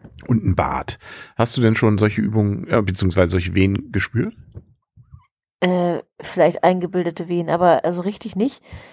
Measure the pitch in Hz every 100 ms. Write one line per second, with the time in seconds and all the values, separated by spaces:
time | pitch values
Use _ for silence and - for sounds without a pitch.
0 | - - - 117 - 80 73 67 - -
1 | - - - - 117 - 113 110 113 104
2 | 107 101 104 110 104 101 - 117 98 92
3 | 95 87 87 92 87 92 98 98 - 98
4 | - 113 180 - - - - _ _ _
5 | _ - _ _ _ _ - 180 175 165
6 | - - - - 160 - 185 185 175 185
7 | 175 165 175 175 165 170 180 160 - 175
8 | 180 202 220 185 262 - _ - -